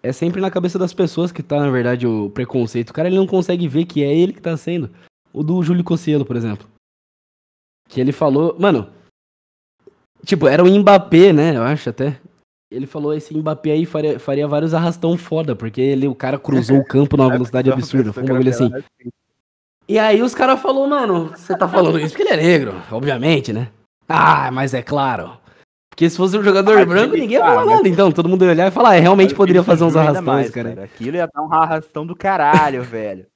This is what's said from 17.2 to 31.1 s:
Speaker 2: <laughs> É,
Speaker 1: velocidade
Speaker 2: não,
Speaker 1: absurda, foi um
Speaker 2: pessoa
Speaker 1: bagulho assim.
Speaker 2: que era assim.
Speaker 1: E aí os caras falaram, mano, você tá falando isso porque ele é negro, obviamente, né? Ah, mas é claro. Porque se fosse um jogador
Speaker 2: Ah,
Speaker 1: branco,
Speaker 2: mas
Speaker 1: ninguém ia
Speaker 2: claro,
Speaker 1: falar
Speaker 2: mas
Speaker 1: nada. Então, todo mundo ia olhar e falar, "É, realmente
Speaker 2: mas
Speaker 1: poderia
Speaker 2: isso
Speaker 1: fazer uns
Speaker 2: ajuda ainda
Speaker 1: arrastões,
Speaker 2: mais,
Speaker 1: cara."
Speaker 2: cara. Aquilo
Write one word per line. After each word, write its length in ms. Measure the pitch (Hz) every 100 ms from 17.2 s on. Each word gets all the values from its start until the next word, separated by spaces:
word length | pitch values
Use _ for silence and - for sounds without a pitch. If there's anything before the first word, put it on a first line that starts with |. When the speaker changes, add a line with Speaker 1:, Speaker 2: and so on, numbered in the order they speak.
| 131
Speaker 2:
<laughs> 0 |
É, 40 |
Speaker 1:
velocidade 360 | 123 120 127 131
Speaker 2:
não, 80 | 131
Speaker 1:
absurda, 380 | 117 135 110
foi 80 | 104
um 40 | 131
Speaker 2:
pessoa 120 | 127
Speaker 1:
bagulho 120 | 127
assim. 180 | 120 123
Speaker 2:
que 40 | 123
era 80 | - _
assim. 80 | 123 _ _ _ _ _ _ _ -
Speaker 1:
E 120 | 214
aí 240 | 220 214
os 120 | 240
caras 240 | - 254 262
falaram, 260 | - 269 277
mano, 400 | 294 226 175 160 -
você 180 | - 180
tá 120 | 175
falando 320 | 190 165 165
isso 160 | 156 -
porque 60 |
ele 180 | 415 165
é 20 |
negro, 300 | 165 165 123 95 -
obviamente, 640 | 110 143 127 147 151 131
né? 180 | 107 123 _ _ _ -
Ah, 420 | 160 151 147 135
mas 220 | 131 135
é 80 | 127
claro. 560 | 117 147 135 110 80 - _ _ _ _ _
Porque 200 | - 165
se 60 | 170
fosse 200 | 185 208
um 60 |
jogador 340 | 202 196 196 214
Speaker 2:
Ah, 60 |
Speaker 1:
branco, 280 | 175 185 254
Speaker 2:
mas 80 | 339
Speaker 1:
ninguém 160 | 226 240
ia 40 |
Speaker 2:
claro, 140 | -
Speaker 1:
falar 120 | 494 480
Speaker 2:
mas 100 | 440
Speaker 1:
nada. 120 | 226
Então, 240 | 170 196
todo 160 | 156 170
mundo 160 | 185
ia 60 | 185
olhar 160 | 160 185
e 20 |
falar, 260 | - 240 180
"É, 40 |
realmente 280 | 170 196 190
Speaker 2:
mas 60 | -
Speaker 1:
poderia 240 | 190 180
Speaker 2:
isso 40 | 180
Speaker 1:
fazer 180 | 165
uns 120 | 170 156
Speaker 2:
ajuda 40 |
ainda 100 | 156 147
Speaker 1:
arrastões, 160 | 165 139
Speaker 2:
mais, 140 | 131
Speaker 1:
cara." 180 | 123 117
Speaker 2:
cara. 140 | 117
Aquilo 320 | 98 - 113